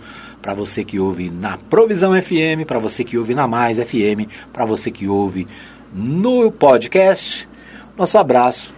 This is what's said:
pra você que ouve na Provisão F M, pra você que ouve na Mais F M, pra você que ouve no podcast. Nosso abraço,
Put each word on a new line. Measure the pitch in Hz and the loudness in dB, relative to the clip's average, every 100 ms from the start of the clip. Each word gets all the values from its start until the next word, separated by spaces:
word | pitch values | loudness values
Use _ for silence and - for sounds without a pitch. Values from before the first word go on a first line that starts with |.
| - - - - | -12 -20 -20 -14
pra | 101 | -10
você | 101 101 - | -8 -6 -8
que | - 98 | -6 -2
ouve | 95 87 90 | -2 -2 -6
na | 87 101 92 | -6 -8 -8
Provisão | - 208 226 190 190 185 | 0 4 4 2 2 2
F | 180 165 | 0 0
M, | 160 160 | 0 -2
pra | 156 127 | -4 -4
você | 110 - | -4 -6
que | 120 117 | -4 -4
ouve | 113 | -2
na | 127 127 | -2 0
Mais | 117 120 113 | 0 0 0
F | 117 123 | -2 0
M, | 104 104 107 - - | 0 0 -6 -10 -12
pra | - | -4
você | 113 107 120 | -2 -2 -4
que | - 98 | -6 -2
ouve | 101 101 92 87 - - - - | 0 0 -4 -8 -12 -20 -20 -14
no | 95 113 165 233 247 226 | -8 -4 0 2 2 2
podcast. | - - - 220 190 190 190 - - - - - - - - | 4 6 6 4 2 4 2 -2 -10 -12 -20 -20 -20 -12 -4
Nosso | 180 214 | 2 4
abraço, | 147 123 123 - - | 4 4 2 0 -12